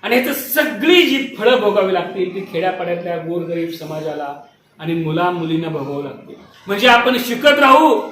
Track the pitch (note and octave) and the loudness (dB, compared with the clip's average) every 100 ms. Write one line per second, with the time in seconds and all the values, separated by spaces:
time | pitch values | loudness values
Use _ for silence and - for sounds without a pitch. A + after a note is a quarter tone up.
0 | G3+ B3 B3+ C#4 - D#4 D4 - D#4 F4+ | 2 0 0 -4 -4 -2 -2 0 4 4
1 | C#4+ C4+ - - B3 B3 G#3 G3+ F#3+ F3+ | 4 0 -4 -2 2 2 2 2 2 0
2 | E3+ G3 F3+ F#3 F#3+ E3+ F#3 F3+ F3 F3 | -4 -4 -6 -6 -8 -4 -2 -2 -4 -6
3 | F3 E3+ D#3+ E3+ E3 E3+ E3 E3 D#3 D#3 | -4 -8 -4 -6 -4 -6 -6 -8 -10 -8
4 | D#3 D3 C#3+ C#3+ - _ _ _ D#3 E3 | -8 -8 -8 -10 -16 _ _ _ -6 -4
5 | D#3+ D#3+ F3+ F3 D#3+ D#3+ E3 D3+ C3+ C#3+ | -2 0 0 -2 -2 -2 -4 -6 -6 -6
6 | C#3 - - - - _ - G3+ B3 A#3+ | -8 -12 -18 -20 -20 _ -8 0 4 4
7 | A#3+ B3+ - A#3+ D4 C#4+ C4+ C#4 D#4 A3 | 4 0 -2 2 2 6 6 6 6 2
8 | - | -2